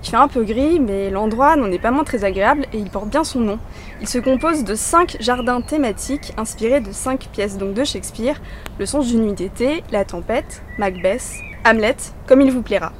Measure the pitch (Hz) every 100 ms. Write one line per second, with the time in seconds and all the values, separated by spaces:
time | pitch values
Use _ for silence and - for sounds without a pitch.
0 | - 226 277 254 214 220 285 339 247 196
1 | 196 190 214 220 277 311 220 180 220 262
2 | 302 240 196 190 208 294 262 220 202 202
3 | 214 269 - 262 220 214 - - - -
4 | 208 247 254 262 311 311 208 220 - 339
5 | 349 - 220 247 240 247 240 302 262 196
6 | - 285 - - 220 - 220 277 208 196
7 | - 262 - - 202 196 196 196 285 196
8 | - - 226 302 - - - - 196 277
9 | 247 233 220 202 185 - 247 320 - 214
10 | 190 175 175 233 320 - - - 202 185
11 | 185 226 - - - - 233 226 214 277
12 | - - - 262 277 254 220 196 165